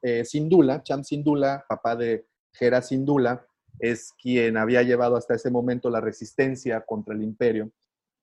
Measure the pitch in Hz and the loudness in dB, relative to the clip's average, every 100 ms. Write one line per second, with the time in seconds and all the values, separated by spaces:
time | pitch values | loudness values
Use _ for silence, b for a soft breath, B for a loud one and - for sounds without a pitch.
0 | 123 117 120 151 156 180 135 135 - 139 | -4 -4 -4 -4 2 4 4 2 -4 -8
1 | 139 147 147 147 139 139 - 110 117 117 | -6 -4 0 0 0 -2 -6 -4 -4 -2
2 | 117 110 - _ _ - 123 127 123 131 | -2 -4 -8 _ _ 0 2 2 2 -2
3 | 139 143 120 123 _ _ _ - 117 113 | 2 2 2 0 _ _ _ -4 -2 -2
4 | - _ 127 123 117 113 110 123 123 123 | -8 _ -2 2 2 2 2 4 4 2
5 | 120 120 - 117 127 123 123 123 123 113 | 2 0 0 -2 -2 -2 -2 -2 -2 -2
6 | 110 - 110 - 135 127 123 113 - 107 | -4 -8 -6 -2 -2 -2 -6 -6 -6 -10
7 | 107 107 107 107 120 110 107 _ _ _ | -8 -8 -6 -2 0 0 -6 _ _ _
8 | _ _ | _ _